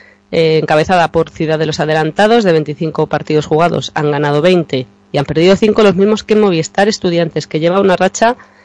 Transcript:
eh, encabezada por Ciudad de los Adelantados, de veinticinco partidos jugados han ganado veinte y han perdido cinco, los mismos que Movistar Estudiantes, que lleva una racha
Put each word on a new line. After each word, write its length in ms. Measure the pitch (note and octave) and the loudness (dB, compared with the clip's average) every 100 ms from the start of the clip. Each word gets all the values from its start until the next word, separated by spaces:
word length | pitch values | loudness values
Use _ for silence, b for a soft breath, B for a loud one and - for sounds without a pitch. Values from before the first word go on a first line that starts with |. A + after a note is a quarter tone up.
| B B _ E3+ | B B _ -2
eh, 240 | D#3+ D#3+ | 0 0
encabezada 500 | D3+ D#3 D#3+ F#3 D#3+ | 2 0 2 2 2
por 180 | E3 D#3+ | 0 -4
Ciudad 300 | - D#3 D#3 | -4 -4 -2
de 80 | D#3 | -2
los 120 | D3+ | -4
Adelantados, 640 | D#3 D#3 D#3 - G#3+ A#3+ | -2 -2 -2 0 2 2
de 100 | G3 | 2
veinticinco 520 | D#3+ D3+ D3 D#3+ D3+ D3+ | 0 -2 -6 -6 -4 -4
partidos 400 | D3+ - D3+ - | -4 -2 -2 0
jugados 460 | D#3 E3+ E3 - | 0 0 -2 -6
han 160 | - D3+ | -4 -2
ganado 320 | D3 D3 D3 | -2 0 0
veinte 460 | E3+ F3+ D#3 C3 B2+ _ _ | 2 2 0 -6 -8 _ _
y 80 | C#3+ | -6
han 60 | C#3+ | -2
perdido 300 | D3+ F3 F#3+ | 0 2 4
cinco, 280 | G#3+ G#3+ | 2 4
los 120 | G#3 F3+ | 2 2
mismos 280 | G3+ G#3+ | 0 -2
que 120 | - G#3+ | 0 0
Movistar 520 | G#3 E3 D#3 - G#3 | 2 0 -2 -2 -2
Estudiantes, 580 | G#3+ F3+ E3+ E3 D#3 - | -2 -2 -2 -2 -4 -6
que 140 | D#3 | -4
lleva 200 | E3 F#3+ | 0 0
una 160 | G3 F3+ | 0 0
racha 400 | F#3 - A3+ B3+ b b | 0 0 0 0 b b